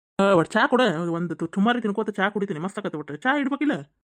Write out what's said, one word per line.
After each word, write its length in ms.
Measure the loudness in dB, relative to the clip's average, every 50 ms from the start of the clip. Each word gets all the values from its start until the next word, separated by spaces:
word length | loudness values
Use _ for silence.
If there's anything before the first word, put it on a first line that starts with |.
| _ _ _ 2
ಆ, 60 | 4 4 6
ಒಟ್ 140 | 4 4 2
ಚಾ 140 | 2 2 2
ಕೊಡ, 160 | 4 4 4 2 2 2 0 -2 -4 -4
ಒಂದು 200 | -4 -4 -6 -6
ತು-, 140 | -6 -6 -4 0
ಚುಮ್ಮಾರಿ 260 | 2 2 2 2 0
ತಿನ್ಕೋತ 300 | -2 -2 -2 -2 -4 -4
ಚಾ 180 | -2 0 0 0
ಕುಡಿತೀನಿ, 320 | 0 -2 -4 -4 -4 -6
ಮಸ್ತ್ 180 | -6 -8 -6 -8
ಆಕತ್ತೆ 200 | -8 -6 -6 -8
ಒಟ್ಟು. 180 | -8 -10 -10
ಚಾ 160 | -4 -2 0 0 0
ಇಡ್ಬೇಕಿಲ್ಲ? 360 | 0 -2 -2 -2 -2 -2 -2 -2 -6 -10 _ _ _ _ _